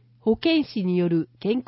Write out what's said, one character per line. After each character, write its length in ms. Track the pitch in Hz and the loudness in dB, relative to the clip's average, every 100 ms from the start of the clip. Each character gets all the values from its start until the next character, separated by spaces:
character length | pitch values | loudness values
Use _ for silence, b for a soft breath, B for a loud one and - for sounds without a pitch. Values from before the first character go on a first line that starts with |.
| _ _ | _ _
保 160 | 220 220 | -2 0
健 280 | 330 320 | 2 0
師 200 | 262 220 | 0 -2
に 120 | 180 180 | 0 2
よ 120 | 175 | 2
る 180 | 170 147 - | 0 -2 -6
健 240 | 190 247 | -4 -2